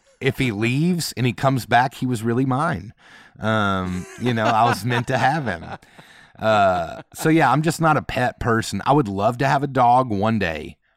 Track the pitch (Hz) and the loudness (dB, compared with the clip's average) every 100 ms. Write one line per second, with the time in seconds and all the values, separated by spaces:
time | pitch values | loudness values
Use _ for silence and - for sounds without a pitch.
0 | _ _ 131 - 131 101 117 131 170 180 | _ _ -4 0 -2 0 -2 0 0 0
1 | - - 123 - 135 135 - 139 131 - | -4 -2 -2 0 0 0 2 2 2 -2
2 | 127 120 113 117 135 127 170 104 101 - | -4 -2 -2 0 0 0 -2 -4 -8 -18
3 | - - - - 107 110 101 95 92 90 | -20 -20 -20 -8 -2 0 0 -2 -4 -6
4 | 90 - 120 117 110 110 120 104 113 120 | -10 -6 -2 0 2 2 2 0 -2 -2
5 | 120 127 127 160 123 85 80 - _ - | -2 0 0 0 -4 -6 -10 -18 _ -20
6 | - - - - 110 107 98 90 80 - | -20 -20 -20 -4 2 4 4 2 -2 -10
7 | - - 160 160 135 139 156 151 160 143 | -16 -4 2 4 4 2 0 0 2 2
8 | - 131 123 - 120 113 - 101 - 143 | -2 -2 -2 -2 0 0 0 -4 2 2
9 | 107 98 107 120 139 143 143 135 120 123 | 2 0 -2 0 0 0 0 2 4 4
10 | 131 101 110 113 90 78 69 - _ | 2 0 0 0 -2 -4 -10 -16 _